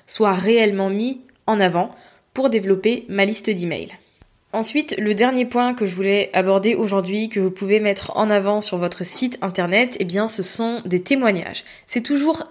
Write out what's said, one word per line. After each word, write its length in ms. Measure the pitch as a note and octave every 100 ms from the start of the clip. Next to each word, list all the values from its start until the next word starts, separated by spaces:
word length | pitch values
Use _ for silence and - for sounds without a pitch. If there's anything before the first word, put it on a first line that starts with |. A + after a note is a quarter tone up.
| -
soient 260 | - G#3
réellement 560 | F#3 G3 A#3 G#3+ G3 G3
mis 300 | G3+ A#3+ B3+ - _ -
en 140 | G#3+
avant 320 | F#3 E3+ G#3+ - - _ _
pour 160 | - C4
développer 560 | A3+ F#3+ F#3+ G#3+ A#3+ -
ma 160 | G3
liste 240 | G3 A3 -
d'emails. 480 | F#3 F3 A#2+ - - _ _ - _ _
Ensuite, 420 | G#3+ A3 D4 D4+ -
le 160 | G#3
dernier 320 | G3+ B3 B3+ B3
point 260 | A#3+ B3
que 140 | B3 G3+
je 80 |
voulais 340 | F3 G3 G3+ -
aborder 400 | F3+ F#3 G3 G#3
aujourd'hui, 560 | A#3 G#3+ G3 F3+ G3+ A3
que 100 | G#3
vous 100 | F#3+
pouvez 300 | F#3+ G3 G#3+
mettre 320 | G#3 G3+ -
en 140 | - G#3+
avant 320 | G#3 G3 G#3
sur 160 | G#3 F3+
votre 300 | F3 - F3
site 320 | - B3+ -
internet, 560 | F#3 F3+ F3 G3+ B3 -
eh 40 |
bien, 220 | F3 F#3 A3
ce 160 | A3
sont 400 | F#3 - A3+ A#3
des 160 | F3+ F3+
témoignages. 640 | F#3 C4+ A#3+ F#3+ - - - - -
C'est 160 | B3
toujours 440 | A#3 C#4+ D4+ D#4+ -